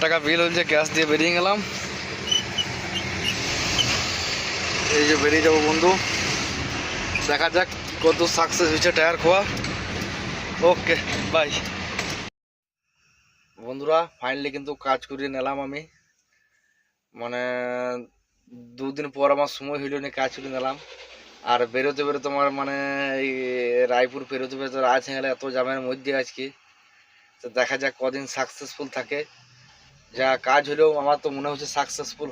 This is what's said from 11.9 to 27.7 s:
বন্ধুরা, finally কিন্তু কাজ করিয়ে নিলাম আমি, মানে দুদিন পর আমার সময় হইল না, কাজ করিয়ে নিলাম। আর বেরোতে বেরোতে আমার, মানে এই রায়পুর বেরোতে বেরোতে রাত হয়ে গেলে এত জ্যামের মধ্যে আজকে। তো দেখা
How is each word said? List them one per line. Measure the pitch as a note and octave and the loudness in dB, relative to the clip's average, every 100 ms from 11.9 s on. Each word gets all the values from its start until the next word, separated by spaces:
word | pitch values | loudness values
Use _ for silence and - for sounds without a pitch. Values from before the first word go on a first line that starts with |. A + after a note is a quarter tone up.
| - - - - - _ _ _ _ _ _ _ _ _ _ _ - | -6 -6 -8 -10 -16 _ _ _ _ _ _ _ _ _ _ _ -18
বন্ধুরা, | A2+ C3+ C#3+ D#3+ E3+ _ | -12 -6 2 2 2 _
finally | B2 C3+ C#3+ C#3 | -4 -4 -4 -6
কিন্তু | C#3 C#3 C3+ | -8 -6 0
কাজ | C3 - | 0 -2
করিয়ে | C#3 C#3 C3+ | -8 -6 -4
নিলাম | C3 C#3 C#3 | -4 -4 -6
আমি, | C#3+ D#3+ _ _ _ _ _ _ _ _ _ _ _ _ - | -10 -14 _ _ _ _ _ _ _ _ _ _ _ _ -10
মানে | A#2+ B2 B2 B2 B2 B2 B2 B2 A#2+ _ _ _ _ A#2+ A#2+ A#2+ | -6 -4 -2 -2 -4 -4 -4 -6 -10 _ _ _ _ -20 -20 -8
দুদিন | C3+ C#3 D3 C3+ | -6 -4 -6 2
পর | C#3 C#3+ | 4 4
আমার | C#3+ - | 2 -4
সময় | C#3 D3 | -8 -6
হইল | C#3 C#3+ | -4 -6
না, | C#3 C3+ | -6 -4
কাজ | C3 - | -4 -4
করিয়ে | C3+ C3 | -8 -4
নিলাম। | C3 C#3+ - - - - - - - | -4 -4 -10 -20 -20 -20 -20 -8 0
আর | A#2+ A#2+ | 2 2
বেরোতে | B2 C3+ C#3 C#3+ | 0 0 0 -2
বেরোতে | C#3+ C#3 | -2 -2
আমার, | C#3 C#3+ C#3 | 0 0 0
মানে | C#3 C#3 C#3 C#3 C#3 C3+ | -4 -4 -4 -2 -2 -2
এই | C3+ C3 B2+ B2+ A#2+ B2 B2+ | -2 -2 -2 -2 2 4 4
রায়পুর | B2 B2+ C3+ C3 | 4 2 -2 -8
বেরোতে | C3 B2+ C3+ | -6 -6 -8
বেরোতে | C3+ C3+ | -6 0
রাত | B2+ C3 C#3 | 4 4 2
হয়ে | C3+ | -4
গেলে | C3+ B2+ | -4 -4
এত | C3+ B2+ | -4 -2
জ্যামের | B2+ C3+ B2+ | -2 -2 -4
মধ্যে | C3+ C3 C3+ | -6 -2 -2
আজকে। | B2+ - C3+ - _ _ _ _ _ _ _ _ | -4 -8 -12 -12 _ _ _ _ _ _ _ _
তো | A#2+ A#2 | -4 0
দেখা | B2 | 0